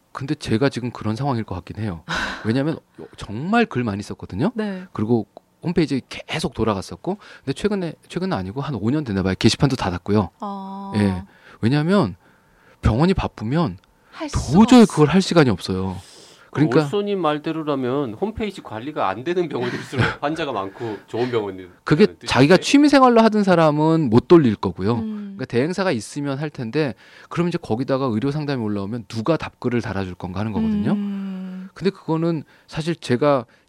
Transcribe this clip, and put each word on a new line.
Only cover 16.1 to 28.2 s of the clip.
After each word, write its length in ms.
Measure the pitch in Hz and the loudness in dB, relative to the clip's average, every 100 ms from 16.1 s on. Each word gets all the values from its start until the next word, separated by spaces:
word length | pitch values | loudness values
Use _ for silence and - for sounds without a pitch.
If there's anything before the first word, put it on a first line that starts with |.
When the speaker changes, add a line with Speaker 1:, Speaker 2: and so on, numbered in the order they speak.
| - - - - | -20 -20 -20 -10
Speaker 1:
그러니까 300 | - 151 135 | 0 2 2
Speaker 3:
올소님 380 | 143 202 202 196 | 2 -2 -2 -2
말대로라면 960 | 160 151 160 160 151 139 123 139 135 | -2 -2 -4 -6 -4 -2 -2 -2 -4
홈페이지 460 | 104 208 214 214 190 | -4 -6 -4 -8 -8
관리가 460 | - 110 131 151 101 | -12 -12 -10 -4 -4
안 160 | 95 | -2
되는 240 | 127 180 170 | -4 -4 -2
병원일수록 560 | 127 123 - - 135 | -4 -4 -6 -8 -2
<laughs> 160 | 117 113 | -2 0
환자가 300 | 143 160 147 | -6 -4 -4
많고 460 | 107 98 - 117 101 - | -4 -6 -8 -10 -10 -8
좋은 240 | 110 123 | -4 -2
병원이 320 | 120 101 95 90 - | -2 -4 -8 -14 -12
Speaker 1:
그게 200 | - 156 | 0 4
Speaker 3:
뜻인데. 220 | 208 - 120 | 4 2 -2
Speaker 1:
자기가 300 | 117 143 196 | 4 6 6
취미 320 | - 285 294 | 6 6 8
생활로 320 | 277 254 226 | 8 8 8
하던 200 | 226 214 | 6 4
사람은 680 | 196 170 156 147 156 165 143 | 4 4 4 4 4 4 4
못 180 | 117 - | 4 8
돌릴 280 | 175 131 101 | 8 8 2
거고요. 400 | 98 85 95 117 | -4 -2 -2 0
Speaker 2:
음. 220 | 110 107 101 98 | -2 -8 -12 -12
Speaker 1:
그러니까 100 | 127 | -4
대행사가 460 | 120 147 185 190 | -2 0 0 -2
있으면 460 | 123 - 151 143 135 | -2 -4 -8 -6 -4
할 120 | 151 | -6
텐데, 420 | - 113 143 147 - - - - | -8 -6 -2 -2 -4 -16 -20 -10
그럼 180 | 160 175 | -4 -2
이제 80 | 165 | -2
거기다가 480 | - 113 135 135 135 | -4 -4 0 0 0
의료 240 | 110 | 0